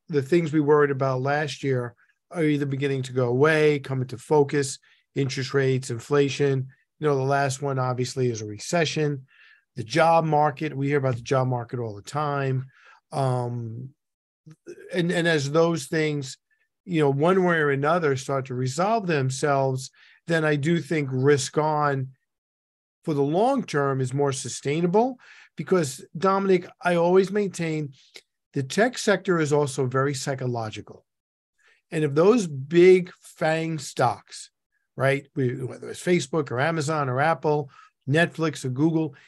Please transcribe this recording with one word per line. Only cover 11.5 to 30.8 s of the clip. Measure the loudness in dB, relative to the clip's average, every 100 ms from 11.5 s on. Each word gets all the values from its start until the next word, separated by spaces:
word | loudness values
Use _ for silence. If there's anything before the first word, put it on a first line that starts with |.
| -2 -6 -8
all | -8
the | -10
time. | -10 -6 -4 -2 -2 -2 -6 _ -20 _ _
Um, | -4 -2 -2 -4 -8 -10 -12 -16 -20 _ _ _ _ -20 -20 -20 -20 -8
and, | -4 -2
and | 0 2
as | 0 0
those | 2 2 0 -4
things, | -2 -2 -4 -8 -14 _ _ _ _
you | -4 0
know, | 2
one | 2 2 4
way | 4 2
or | 2
another | 2 2 2 2 -2
start | -2 -6 -4
to |
resolve | -4 -4 -2 0 0 0
themselves, | 0 -2 -2 0 2 0 -2 -8 -18 -20 _ -2
then | 0
I | 2 0
do | 2 0
think | 0 -2 -2
risk | 2 4 4 2 -2
on | 0 2 0 0 -4 -10 _ _ _ _ _ _ _ _
for | -4
the | 0
long | 0 2 2 0
term | -2 -2 0 -2
is | -2
more | -2 -2
sustainable. | -2 -8 -8 -4 -2 0 2 0 -4 -16 -20 -18
Because, | -14 0 0 0 -6 -14 -2
Dominic, | 0 2 2 0 0 -6
I | -2
always | 2 4 4 4
maintain | 0 -4 -4 -6 -4 -6 -12 _ -20 _ _ _
the | -8
tech | -4 0 0 0
sector | 0 0 2 0
is | 2
also | 2 0 -2 -2
very | 0 -2
psychological. | -2 -6 -6 -4 -6 -6 -10